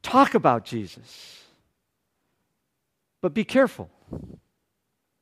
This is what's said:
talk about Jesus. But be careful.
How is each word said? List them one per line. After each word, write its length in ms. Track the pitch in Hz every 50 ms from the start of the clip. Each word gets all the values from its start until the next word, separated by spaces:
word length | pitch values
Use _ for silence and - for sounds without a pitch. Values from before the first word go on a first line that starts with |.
| -
talk 300 | - - 262 277 - -
about 300 | 196 147 147 120 113 -
Jesus. 800 | - 123 113 101 87 - - - - - - - - - - - _ _ _ _ _ _ _ _ _ _ _ _ _ _ _ _ _ _ _ _ _ _ _ _ _ _ _ _ _ _ _ _ _ _ _
But 120 | - 175 147
be 120 | 220 208
careful. 440 | - - 262 269 - - - 92 - _ _ _ - - - - - - - _ _ _ _ _ _ _ _ _ _ _ _ _ _ _ _